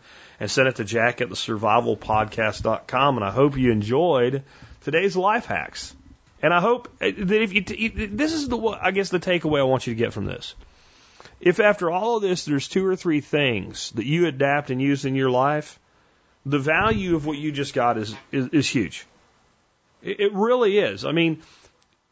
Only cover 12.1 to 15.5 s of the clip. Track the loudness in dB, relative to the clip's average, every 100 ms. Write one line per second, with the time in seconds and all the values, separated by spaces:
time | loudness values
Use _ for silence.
12.1 | 0 0 -2 0 -2 0 0 0 0 0
13.1 | -2 0 0 2 0 -6 -12 -8 -6 -2
14.1 | 2 2 2 0 0 -2 -2 0 0 0
15.1 | 0 2 2 2